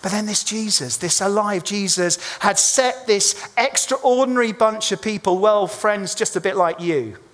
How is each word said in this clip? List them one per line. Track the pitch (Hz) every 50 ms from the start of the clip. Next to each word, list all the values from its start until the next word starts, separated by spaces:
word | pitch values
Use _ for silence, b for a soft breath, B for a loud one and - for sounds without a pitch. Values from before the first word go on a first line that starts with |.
But | - 185 196
then | 208 214
this | 208 208 -
Jesus, | - - 214 220 220 208 196 - 135 123 -
this | - 180 170 - -
alive | 196 196 202 214 208 208 202 180 160
Jesus, | - 202 208 196 185 170 180 180 175 165 B B B B
had | B - 208 196
set | 196 - - - 277 254 254 - - -
this | 226 208 202 196 - - - - - -
extraordinary | - 240 277 - - - - 262 - - 240 247 247 269 254 254 247 233 226 202
bunch | - 220 220 214 220 - - 202
of | 180
people, | - 220 214 196 - 196 180 185
well, | 196 214 214 208 196
friends, | 175 - - - 214 208 202 196 170 -
just | - 220 - -
a | 185
bit | 165 196 185
like | 190 180 165 165 -
you. | 175 170 160 139 117 110 95 - - -